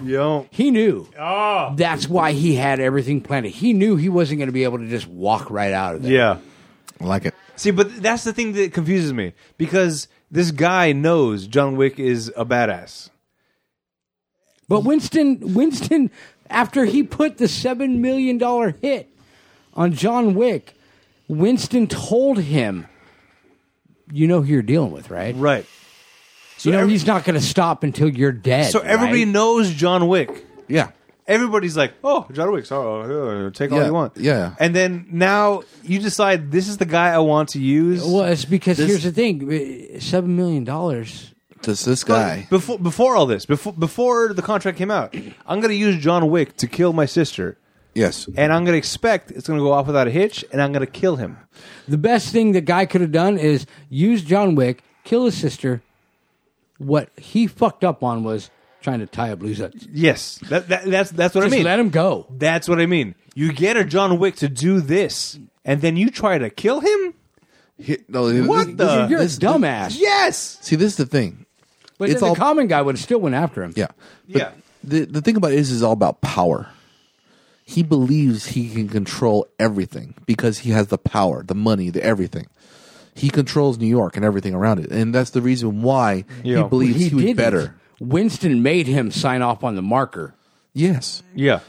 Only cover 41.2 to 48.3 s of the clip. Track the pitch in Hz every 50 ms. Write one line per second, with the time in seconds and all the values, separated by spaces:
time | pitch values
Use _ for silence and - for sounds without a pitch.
41.2 | - - _ _ _ _ - - - 110 101 - - 120 131 - - - 226 113
42.2 | 104 90 80 98 98 - 190 185 - 240 240 196 175 170 - - 247 262 240 190
43.2 | 147 127 107 95 - - 147 143 - 208 170 160 165 151 - 233 247 247 240 233
44.2 | 233 220 196 180 - 208 214 190 - 190 165 - 185 208 208 165 120 - - -
45.2 | - - - _ - - 185 208 226 220 208 202 214 208 185 160 139 165 175 175
46.2 | 165 151 170 170 139 - - - - - - - 180 175 165 160 143 131 - 170
47.2 | 151 - - - 90 85 - _ _ _ _ _ _ _ - 113 104 87 - -
48.2 | - 101